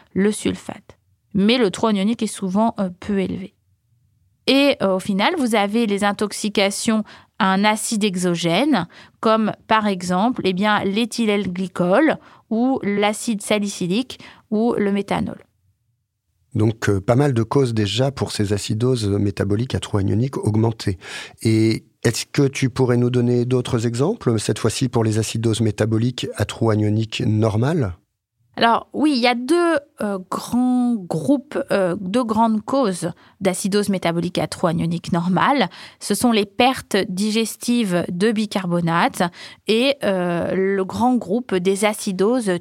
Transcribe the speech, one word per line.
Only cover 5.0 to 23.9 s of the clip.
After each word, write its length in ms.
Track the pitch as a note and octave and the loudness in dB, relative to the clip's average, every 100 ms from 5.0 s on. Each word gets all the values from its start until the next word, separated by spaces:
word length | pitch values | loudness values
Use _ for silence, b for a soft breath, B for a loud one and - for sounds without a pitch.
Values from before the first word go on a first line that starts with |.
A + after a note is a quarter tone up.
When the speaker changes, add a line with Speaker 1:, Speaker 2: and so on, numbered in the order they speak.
| F#3 F#3+ A#3 F4 | -2 0 0 0
Speaker 1:
vous 160 | B3+ | 0
avez 320 | A3 G3+ G#3+ A#3 | 0 0 0 0
les 180 | G3+ | 0
intoxications 1000 | G3+ G3+ G#3 - G#3+ G#3 G3 G3 - A3 G#3 B B - | -2 -2 -4 -4 -4 0 0 0 0 -2 -2 B B -2
à 160 | F#3+ | 0
un 100 | F#3+ | 4
acide 400 | G#3+ G#3+ - A3 | 2 0 -2 0
exogène, 840 | G#3+ F3+ F3+ E3+ E3+ E3+ D4 A#3 E3+ B B _ | 0 0 0 0 0 2 2 2 -2 B B _
comme 320 | A3+ A3 G#3+ - - | 0 2 0 -4 -2
par 180 | A3 G#3+ | 0 2
exemple, 560 | F#3+ F3+ F3+ A3+ B3+ F#3+ | -2 0 0 2 0 -2
eh 80 | |
bien, 300 | F3+ G#3+ G#3 | 0 0 0
l'éthylène 600 | G3 G3 A#3 - A3 G#3 | 0 0 -2 0 0 0
glycol 760 | G3 F3+ F#3+ - F3 G3+ D#4 - B B _ | -2 -4 -6 -2 2 4 4 0 B B _
ou 300 | A3 B3 C4+ | -2 0 0
l'acide 600 | G3 G3+ G#3 G#3+ - G#3 | -2 0 0 0 -4 -4
salicylique 760 | - G#3+ G3+ - F3 G3 C4 - B B _ | -2 -2 -2 -4 -2 -2 -4 -10 B B _
ou 240 | G#3 A#3 | 0 0
le 180 | - G3+ | 2 0
méthanol. 540 | G3+ G3+ F3 - - - _ _ _ _ _ _ _ _ _ _ | 0 -2 -4 -4 -8 -18 _ _ _ _ _ _ _ _ _ _
Speaker 2:
Donc, 360 | A2 A2 A2 - | 0 0 0 0
euh, 100 | G2+ | 0
pas 160 | F#2 A#2+ | 2 2
mal 180 | D3 | 4
de 100 | A#2 | 2
causes 300 | A2 C#3 C3 | 0 2 2
déjà 380 | A2 G2+ G#2 C3+ | 0 0 0 -2
pour 220 | C#3 - | -2 -4
ces 180 | - G2+ | -2 -2
acidoses 560 | G#2 - G#2+ B2 B2+ G#2 | -2 -2 -2 0 0 0
métaboliques 680 | G2+ G2+ - G2+ G#2 B2+ | 0 0 0 0 0 0
à 60 | G2 | -4
trou 200 | - G#2 | -2 0
anionique 360 | G2 G2+ C3+ - | 0 0 0 -2
augmenté. 640 | - G#2+ A2+ A#2 - F#2 B B B - | -2 2 0 0 -4 -6 B B B -4
Et 420 | A2 A2+ A2 A2 - _ | 0 2 2 0 -6 _
est-ce 220 | A#2+ - - | -2 -2 -2
que 200 | - C#3 | 0 0
tu 240 | - C3 | 0 -2
pourrais 280 | - B2+ B2 | 0 2 2
nous 120 | B2 | 2
donner 360 | B2+ A#2+ B2 A#2+ | 2 2 2 2
d'autres 420 | B2+ A#2 A#2+ | 0 0 -2
exemples, 500 | A#2 | -2